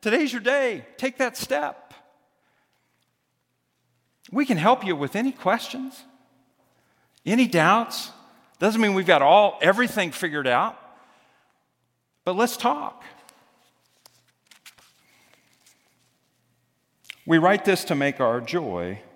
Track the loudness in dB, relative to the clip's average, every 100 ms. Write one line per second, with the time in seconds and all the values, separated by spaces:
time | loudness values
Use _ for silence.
0 | -2 -2 -2 -4 -2 -2 -2 -6 -14 -8
1 | -8 -4 -6 -6 -6 -4 -6 -10 -20 -20
2 | _ _ _ _ _ _ _ _ _ _
3 | _ _ _ _ _ _ _ _ _ _
4 | _ _ _ -4 0 2 2 2 0 -4
5 | -4 -2 -4 -2 -2 -2 -4 -12 -14 -16
6 | -20 _ _ _ _ _ _ _ _ _
7 | _ _ -4 0 2 4 4 4 0 -10
8 | -12 -18 -20 _ _ _ -2 2 0 0
9 | 4 4 8 6 6 2 2 2 0 -2
10 | -4 -4 -6 -4 0 0 0 -6 -20 -20
11 | _ _ _ _ _ _ _ _ _ _
12 | _ _ -6 -2 -2 0 -4 -2 -8 -14
13 | -20 -20 -20 -20 _ _ _ _ _ _
14 | _ _ _ _ _ -20 -20 _ _ _
15 | _ _ _ _ _ _ _ _ _ _
16 | _ _ _ _ _ _ _ _ _ _
17 | _ -20 0 4 4 2 0 -2 -2 -2
18 | -2 0 -2 -2 -4 -6 -6 -6 -8 -10
19 | -16